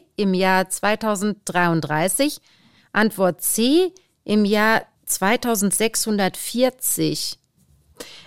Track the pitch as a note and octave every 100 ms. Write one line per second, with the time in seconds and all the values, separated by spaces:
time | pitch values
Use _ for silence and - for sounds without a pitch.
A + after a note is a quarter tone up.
0 | - - G3+ F#3 F#3+ F#3 F#3 - G3+ G#3+
1 | A3 G3+ G#3 F#3+ - F3+ F3 E3 D3+ D3+
2 | F#3 - D4 - _ _ _ _ _ -
3 | G#3+ G3+ F#3 F3 - - A#3+ D#4+ F#4 -
4 | _ _ - G#3+ G3+ G#3 G#3+ A3+ - _
5 | - - F#3+ A#3+ A#3+ A3+ G3 - A3 -
6 | A3+ G#3 F#3 - - A#3 B3+ - - -
7 | D#3 D3+ - - _ _ _ _ _ -
8 | - -